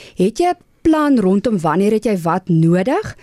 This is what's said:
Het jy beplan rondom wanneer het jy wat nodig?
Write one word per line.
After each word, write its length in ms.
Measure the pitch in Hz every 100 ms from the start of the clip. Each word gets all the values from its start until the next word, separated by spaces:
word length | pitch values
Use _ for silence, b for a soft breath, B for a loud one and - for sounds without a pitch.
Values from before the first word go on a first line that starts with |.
| B -
Het 220 | 185 226
jy 140 | 349 349 _ _ 330
beplan 320 | 311 294 254
rondom 400 | 185 196 240 202
wanneer 380 | 160 165 202 214
het 80 | 233
jy 80 | 190
wat 240 | 160 180 -
nodig? 560 | 165 165 180 196 359 427 -